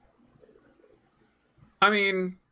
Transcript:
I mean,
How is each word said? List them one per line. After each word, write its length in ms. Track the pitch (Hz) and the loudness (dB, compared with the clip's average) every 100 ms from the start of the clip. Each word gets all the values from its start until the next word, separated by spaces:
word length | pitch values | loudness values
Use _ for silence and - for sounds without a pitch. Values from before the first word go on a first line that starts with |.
| _ _ _ _ - _ _ _ _ _ _ _ _ _ _ _ - _ | _ _ _ _ -20 _ _ _ _ _ _ _ _ _ _ _ -20 _
I 100 | 196 | 0
mean, 480 | 208 196 190 185 185 _ | 2 0 -2 -4 -8 _